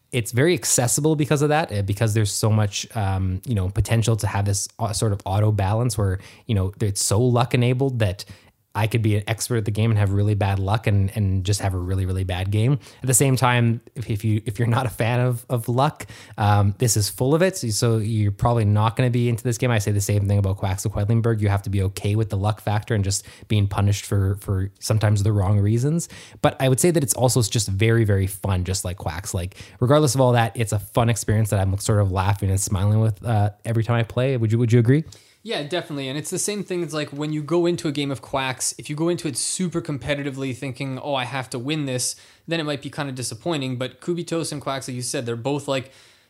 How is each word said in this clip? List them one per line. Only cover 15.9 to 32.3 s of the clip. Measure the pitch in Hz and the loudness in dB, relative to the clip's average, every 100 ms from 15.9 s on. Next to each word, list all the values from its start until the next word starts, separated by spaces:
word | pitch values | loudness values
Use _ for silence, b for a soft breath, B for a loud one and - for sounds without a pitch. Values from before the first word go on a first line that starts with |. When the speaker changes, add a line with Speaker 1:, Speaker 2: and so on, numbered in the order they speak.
| - - B B - | -2 -12 B B 0
Speaker 1:
um, | 104 104 101 101 | 4 4 4 2
this | 101 110 | 0 2
is | 101 | 0
full | - 131 | 0 0
of | 160 | 2
it. | 185 185 | 2 0
So, | 120 | -4
so | 104 120 113 | 0 2 2
you're | 107 110 104 | 0 0 0
probably | 101 120 120 | 2 2 4
not | 104 107 110 | 4 4 2
gonna | 107 127 | 2 0
be | 123 120 | 2 0
into | 113 | 0
this | 127 117 | -2 0
game. | 127 | 0
I | 113 | 2
say | 104 | 0
the | 101 | 0
same | 101 101 98 | 0 0 2
thing | 101 | 2
about | 98 95 | 2 0
Quacks | 98 95 | -2 -4
of | 107 | -4
Quedlinburg. | 104 101 113 113 113 | -2 0 2 2 2
You | 104 | 2
have | 101 | 0
to | 95 | 0
be | 98 | -2
okay | 95 - 104 | -2 -2 -2
with | 107 110 | 0 0
the | 98 | 0
luck | 104 104 | 0 -2
factor | - 107 - | -2 -2 0
and | 110 | -2
just | 98 98 B B - | 0 -4 B B -2
being | 104 101 | 0 2
punished | 101 101 101 - | 2 2 0 -2
for, | 101 95 98 | 0 0 0
for | - 95 95 - | -2 -2 -4 -6
sometimes | - 110 107 104 | -2 0 2 2
the | 101 | 2
wrong | 104 98 104 | 2 2 2
reasons. | 101 117 139 170 - B B B | 2 2 0 -2 -4 B B B
But | 147 - | -2 2
I | 135 | 2
would | 131 | 4
say | 180 | 4
that | 156 | 2
it's | 135 | 0
also | - 123 131 | 2 2 4
just | 110 120 101 | 2 0 -2
very, | 95 110 117 | 2 4 4
very | 107 98 95 | 4 2 0
fun, | - 98 92 | -2 -2 0
just | 90 95 | -2 -4
like | 90 90 | -4 -6
Quacks. | - - - | -8 -8 -6
Like, | 92 90 B B B | -6 -6 B B B
regardless | 123 151 151 | 4 4 4
of | 135 | 4
all | 127 | 4
that, | 120 117 - | 4 2 0
it's | 110 | -2
a | 104 | -2
fun | - - 117 | -2 2 2
experience | 113 - 110 110 | 2 0 2 2
that | 104 | 0
I'm | 95 95 | 0 0
sort | - 107 | 0 2
of | 98 | 2
laughing | 95 95 | 2 0